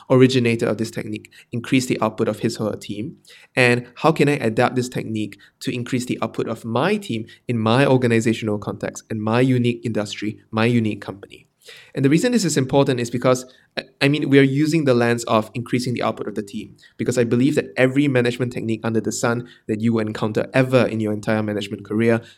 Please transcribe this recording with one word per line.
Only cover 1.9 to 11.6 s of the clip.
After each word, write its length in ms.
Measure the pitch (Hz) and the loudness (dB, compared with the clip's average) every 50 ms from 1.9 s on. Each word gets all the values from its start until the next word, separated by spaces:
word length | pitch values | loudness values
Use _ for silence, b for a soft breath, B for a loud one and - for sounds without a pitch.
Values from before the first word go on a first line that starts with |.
| 120 - | -2 0
output 280 | 113 110 - - 110 127 | -2 -2 -2 -2 -2 -2
of 100 | 131 - | -2 -2
his 200 | - 113 - - | -4 -4 -4 -4
or 120 | 113 104 | -6 -6
her 60 | - | -6
team? 400 | - - - 101 104 107 165 - - _ B B B B B B | -8 -10 -10 -10 -10 -10 -12 -12 -16 _ B B B B B B
And 340 | 135 123 120 120 123 123 - - | 2 4 4 4 2 -2 -8 -6
how 160 | - - 156 | 0 2 2
can 160 | 156 - 147 143 | 4 4 2 2
I 60 | 147 | 2
adapt 420 | - 120 113 104 123 123 117 120 | 0 -2 -2 0 2 0 2 0
this 120 | 127 123 127 | -2 -4 -4
technique 520 | - - - 110 110 107 107 104 - - b b b b | -6 -8 -8 -6 -6 -6 -6 -6 -10 -16 b b b b
to 160 | - 127 123 | -8 -6 -6
increase 320 | 127 117 - 135 127 123 | -6 -6 -4 -4 -4 -2
the 140 | - 117 - | -4 -4 -4
output 240 | 113 113 - - - | -4 -6 -4 -4 -4
of 180 | 117 113 - - | -4 -6 -8 -6
my 320 | 113 113 123 147 185 214 | -4 -2 0 0 0 0
team 300 | 208 202 - 113 110 107 B B B B - | -2 -4 -6 -6 -6 -8 B B B B -4
in 100 | 120 113 | -2 0
my 260 | 110 110 117 131 143 | 2 4 4 4 6
organizational 760 | 143 131 123 123 117 113 113 110 117 113 - 117 107 104 101 | 4 4 4 4 4 2 4 2 2 0 0 -2 -4 -4 -4
context, 440 | - 110 101 - 104 92 - - - - | -6 -8 -8 -8 -8 -8 -8 -10 -12 -10
in 100 | 113 107 | -8 -4
my 200 | 107 110 113 120 | -2 0 2 2
unique 400 | 131 131 127 123 120 120 120 117 - | 4 4 4 2 2 0 0 -2 -4
industry, 540 | 120 117 107 104 104 - - 101 107 104 b b b | -4 -4 -4 -4 -4 -6 -8 -8 -8 -8 b b b
my 120 | 113 110 113 | -2 0 2
unique 360 | 120 120 117 110 107 101 101 | 2 2 2 0 0 -4 -6
company? 480 | - - 98 101 - - - - _ _ _ _ | -10 -14 -14 -14 -16 -20 -20 -20 _ _ _ _